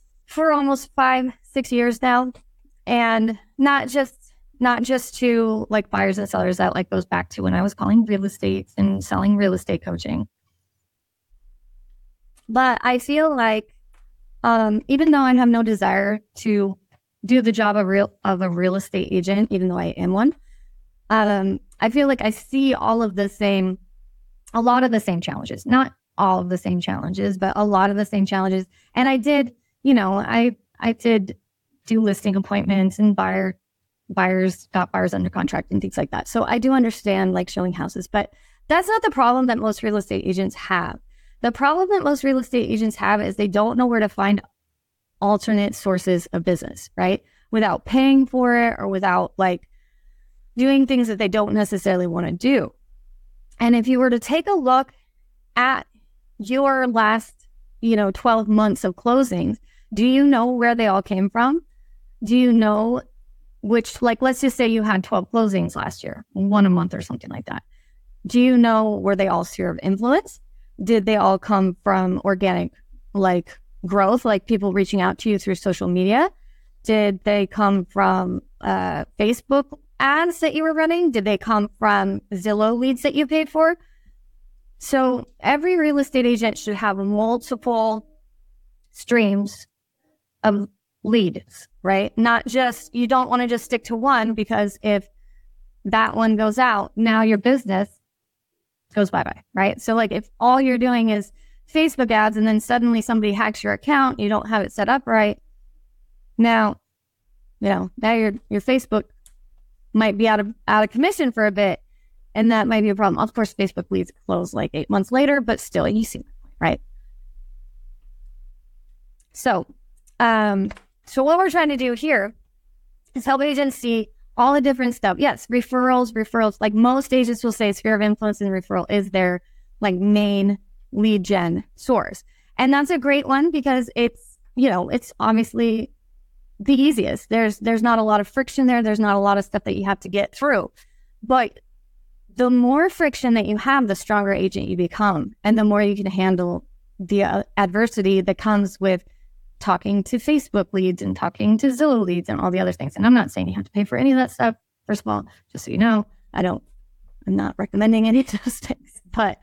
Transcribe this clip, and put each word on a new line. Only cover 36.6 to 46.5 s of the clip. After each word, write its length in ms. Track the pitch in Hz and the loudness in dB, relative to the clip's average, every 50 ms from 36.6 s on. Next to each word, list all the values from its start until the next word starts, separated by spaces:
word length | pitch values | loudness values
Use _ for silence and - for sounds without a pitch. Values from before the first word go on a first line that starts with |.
| 220 262 | 0 2
understand, 640 | 269 262 240 226 214 - - 208 196 190 190 190 185 | 2 2 2 0 -2 -4 -4 -2 0 0 0 0 0
like, 160 | 180 180 - | -2 -4 -4
showing 240 | - 202 180 180 180 | -6 -6 -4 -4 -4
houses, 340 | 180 185 190 - 185 180 | -6 -8 -10 -10 -12 -10
but 240 | - - 208 208 - _ _ _ _ _ _ _ | -6 -4 -4 -4 -6 _ _ _ _ _ _ _
that's 200 | - 302 349 359 | 0 0 0 0
not 140 | 381 440 453 | 0 0 0
the 100 | - 320 | 0 0
problem 360 | - 262 254 240 247 254 262 | 0 2 2 2 4 2 2
that 100 | 254 226 | 0 0
most 260 | - 208 214 208 - - | 0 -2 -2 -4 -2 -4
real 140 | 214 208 | -2 -2
estate 280 | 208 196 - 202 190 - | -2 -4 -4 -6 -4 -4
agents 300 | 190 180 190 190 185 - | -4 -2 -2 -2 -4 -6
have. 440 | - - - 190 175 170 - - - - - - _ _ - - - | -8 -6 -4 -4 -4 -4 -6 -10 -14 -18 -20 -20 _ _ -20 -10 -6
The 100 | - 240 | -4 -4
problem 380 | 233 - 277 285 311 359 381 370 | -2 0 0 0 2 2 0 0
that 140 | 415 370 339 | 0 0 2
most 200 | 285 294 269 - | 0 0 0 0
real 140 | 269 269 | 0 0
estate 320 | 262 240 - - 240 - - | 0 -2 -2 -2 -2 -2 -2
agents 260 | 220 214 220 220 - | -2 -2 -2 -2 -2
have 240 | - 190 196 208 208 | -2 0 0 0 0
is 140 | - 190 190 | 0 -2 -4
they 120 | - 208 | -2 -2
don't 300 | 196 175 208 214 233 247 | -2 0 0 0 0 2
know 100 | 240 254 | 0 0
where 120 | 240 240 226 | 2 2 0
to 100 | 214 196 | 0 0
find 320 | - - 196 196 208 202 - - _ _ _ _ _ _ _ _ _ _ _ _ _ - | -2 -2 0 2 0 0 -2 -6 _ _ _ _ _ _ _ _ _ _ _ _ _ -4
alternate 540 | - 202 208 208 - 220 214 208 202 208 208 | 0 0 0 0 0 0 0 0 0 -2 -4
sources 520 | - - 196 185 180 - 185 180 170 - | -6 -4 -2 -2 -2 0 0 0 0 -2
of 160 | - - 175 165 | -4 -6 -4 -2
business, 460 | 185 | -2